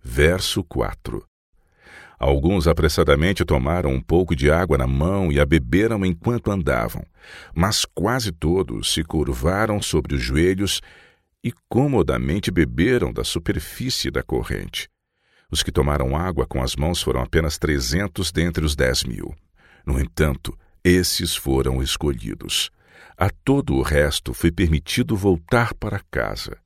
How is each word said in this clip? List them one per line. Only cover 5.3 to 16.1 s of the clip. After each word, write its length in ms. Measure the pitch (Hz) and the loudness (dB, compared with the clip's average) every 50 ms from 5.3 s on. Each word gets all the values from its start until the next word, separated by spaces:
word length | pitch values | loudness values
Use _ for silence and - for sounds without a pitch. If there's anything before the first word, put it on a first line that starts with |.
e 80 | 71 69 | 2 2
a 60 | 73 | 4
beberam 600 | 69 80 80 62 58 120 92 107 113 117 101 95 | 4 4 2 2 2 2 2 2 2 0 0 0
enquanto 460 | 92 87 82 - 120 120 117 - 107 | -2 -2 0 0 -2 -2 0 -2 -2
andavam, 540 | 101 95 80 73 65 58 55 53 - - - _ _ _ - - - - - - - | -2 -2 0 -2 -2 -2 -2 -4 -6 -10 -12 _ _ _ -20 -20 -20 -20 -20 -10 -2
mas 300 | 78 87 101 107 - - | 0 0 2 2 -2 -4
quase 460 | - _ - 85 107 123 131 113 101 | -4 _ -4 -2 -2 -2 -2 -4 -6
todos 600 | 82 - - 76 87 95 90 60 57 52 - - - | -6 -2 0 0 2 0 0 -2 -6 -6 -4 -2 -2
se 80 | 80 | -2
curvaram 800 | 78 - - 80 73 62 69 62 64 82 92 101 110 107 104 101 | -4 -2 -2 -2 0 -2 -2 -2 0 0 0 0 0 0 -2 -4
sobre 340 | - - - 80 64 67 71 | -4 0 0 0 0 0 -4
os 60 | 67 | -4
joelhos 600 | 62 62 65 76 85 92 95 95 101 92 - - - - - - - _ _ _ _ _ _ _ | -2 0 2 4 4 4 2 2 -2 -2 -2 -4 -6 -12 -20 -20 -20 _ _ _ _ _ _ _
e 120 | - 120 - _ _ _ | -8 -8 -8 _ _ _
comodamente 800 | - 113 139 147 135 107 82 71 67 58 62 67 82 101 - - | 2 2 2 4 2 2 2 2 0 -2 0 0 -2 -2 -2 0
beberam 640 | 90 90 80 60 58 65 85 123 127 - 85 64 57 | 2 2 2 2 2 0 2 2 2 2 0 -2 -4
da 100 | 57 58 | -4 -6
superfície 880 | - - 85 - - 101 78 - - - - 123 131 - - - 67 | -4 -4 -4 -2 -2 -4 -4 -6 -8 -10 -8 -6 -4 -4 -4 -4 -4
da 100 | 67 65 | -4 -4
corrente. 680 | 62 - 69 60 55 - - 50 50 - - - - _ _ _ _ _ _ _ _ _ _ _ _ _ | -4 -2 -4 -4 -2 -4 -6 -6 -8 -8 -10 -10 -10 _ _ _ _ _ _ _ _ _ _ _ _ _
Os 140 | - - - | -4 -4 -4
que 80 | - | 0
tomaram 460 | - 85 69 71 71 71 65 65 | 0 2 2 2 2 0 0 0